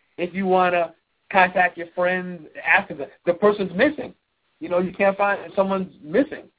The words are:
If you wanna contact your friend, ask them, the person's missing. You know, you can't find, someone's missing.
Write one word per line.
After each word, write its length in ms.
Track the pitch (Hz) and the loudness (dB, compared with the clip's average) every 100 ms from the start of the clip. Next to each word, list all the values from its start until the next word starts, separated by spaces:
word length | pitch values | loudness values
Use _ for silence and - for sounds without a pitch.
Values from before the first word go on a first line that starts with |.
| _ - | _ -8
If 160 | 175 | -8
you 140 | 180 196 | -4 2
wanna 480 | 185 185 175 165 - _ _ _ | 4 4 2 -2 -6 _ _ _
contact 460 | 202 185 185 180 170 | 4 4 4 0 -2
your 100 | 170 | -10
friend, 540 | 175 180 185 180 180 151 - 160 | -4 -2 -2 -6 -12 -16 -10 0
ask 220 | 175 196 | 0 0
them, 140 | 151 135 - - | -8 -12 -6 -4
the 80 | |
person's 380 | 175 208 208 185 170 | 2 2 2 -2 0
missing. 380 | 277 - - - _ _ _ _ | 0 0 -8 -14 _ _ _ _
You 100 | 165 | -4
know, 100 | 180 | -2
you 120 | 185 | -2
can't 260 | - 196 196 | 0 0 2
find, 220 | 202 196 - - | 0 -2 -4 -2
someone's 380 | 190 190 185 - | 0 0 -4 -10
missing. 420 | 147 185 285 - - | -4 -2 -2 -6 -18